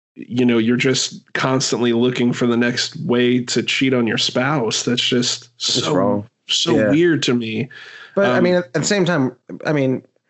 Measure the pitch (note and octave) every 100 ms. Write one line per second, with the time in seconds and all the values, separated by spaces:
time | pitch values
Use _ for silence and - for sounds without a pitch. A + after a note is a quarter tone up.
0 | _ - - A#2+ B2 A#2 A2+ A#2+ C3 C3
1 | - - _ - C3+ C3 C3+ A2+ A#2+ A#2
2 | B2 B2 A#2+ B2 B2 A#2 A#2+ A#2+ - -
3 | - A#2+ B2 B2 B2 B2 - - C3+ B2+
4 | A2+ - - - C3+ D#3 A2 - - A#2+
5 | - B2+ A#2+ - - - - B2+ - F2
6 | G2 G#2 G#2+ _ - - - A2+ G#2+ D3
7 | F3 D3 B2+ A#2+ A2+ A2 C3 - - -
8 | - - G3 - F3+ F3+ F3 D#3+ - G3+
9 | E3+ E3 C3 - - - - D3+ C3+ B2+
10 | - _